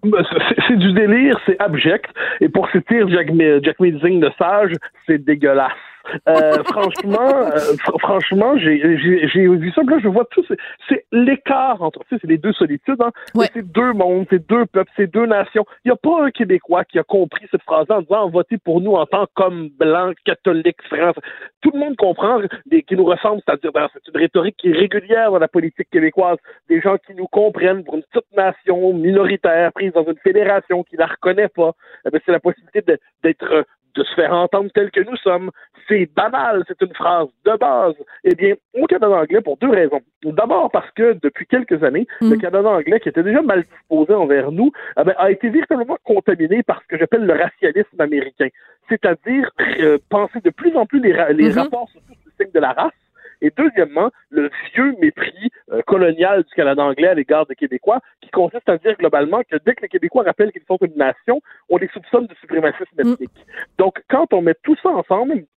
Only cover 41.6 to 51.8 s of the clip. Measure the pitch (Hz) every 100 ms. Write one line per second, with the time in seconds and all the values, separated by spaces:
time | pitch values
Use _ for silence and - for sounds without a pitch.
41.6 | 247 160 151 143 247 - 226 220 190 185
42.6 | 202 196 151 220 175 156 180 247 302 190
43.6 | 170 - _ 311 156 208 156 143 135 160
44.6 | 254 - - - 175 185 185 190 240 247
45.6 | 311 294 240 349 - 202 - 175 160 214
46.6 | - - _ 160 165 233 208 151 175 _
47.6 | 165 160 208 180 151 147 135 _ 135 _
48.6 | _ _ _ 220 202 170 - 262 262 -
49.6 | - - 156 147 _ 208 202 240 - -
50.6 | 339 330 - 285 240 170 175 302 226 233
51.6 | 277 240